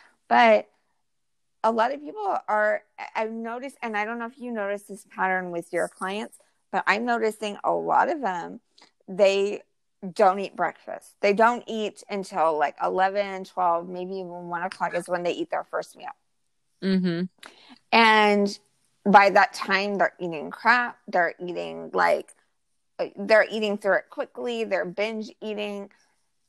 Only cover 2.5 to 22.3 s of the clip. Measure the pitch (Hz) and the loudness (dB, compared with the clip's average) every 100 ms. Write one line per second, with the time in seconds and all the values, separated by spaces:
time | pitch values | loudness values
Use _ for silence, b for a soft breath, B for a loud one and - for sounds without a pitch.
2.5 | 214 214 208 - - - - 220 226 226 | 0 0 -2 -6 -18 -10 -6 -6 -6 -10
3.5 | 240 269 - 233 208 208 233 233 262 247 | -10 -12 -12 -8 -4 -4 -6 -10 -12 -8
4.5 | 233 202 202 - 190 - - 190 185 180 | -6 -4 -6 -8 -18 -14 -4 -2 -2 -4
5.5 | 170 170 170 175 - 190 202 233 - _ | -8 -6 -4 -4 -6 -8 -8 -10 -14 _
6.5 | _ _ 196 - 196 240 233 220 214 214 | _ _ -4 0 0 0 -2 -2 -4 -8
7.5 | 202 - 170 165 165 240 311 233 180 170 | -6 -2 -2 0 2 2 0 -4 -6 -8
8.5 | 202 _ _ b b - 190 196 196 196 | -14 _ _ b b -10 2 2 4 0
9.5 | 208 - _ _ _ 190 165 202 190 196 | -4 -12 _ _ _ -8 2 4 4 -2
10.5 | - 170 - - - - _ 202 202 226 | -4 -4 -4 -14 -14 -16 _ 0 4 4
11.5 | 240 - 220 208 - - 202 190 196 160 | 4 -4 -6 -6 -8 -10 -10 -6 0 0
12.5 | 151 143 - 175 185 190 196 202 190 190 | 2 0 -2 -4 0 0 0 -4 -6 -10
13.5 | - 180 170 180 180 180 190 180 175 175 | -2 0 0 -4 -10 -10 -10 -10 -12 -10
14.5 | 175 180 - 175 175 175 175 175 123 165 | -6 -8 -6 -6 -4 -4 -4 -2 -4 -4
15.5 | - 147 160 160 - - - _ _ _ | -6 -6 -8 -8 -12 -18 -18 _ _ _
16.5 | _ _ _ 190 190 180 170 180 _ B | _ _ _ -2 0 0 -2 -4 _ B
17.5 | B B B _ - 226 220 208 208 202 | B B B _ 4 6 6 6 4 2
18.5 | 202 _ _ _ _ - 202 202 190 190 | -2 _ _ _ _ 6 8 8 6 4
19.5 | - - 190 202 202 170 - 180 160 156 | 0 -2 0 0 0 0 -2 -8 -8 -10
20.5 | - 226 247 240 - - 190 170 - 175 | -4 2 2 0 -8 -4 0 0 -2 -8
21.5 | 175 170 165 165 180 175 151 - | -8 -8 -10 -6 0 2 2 -2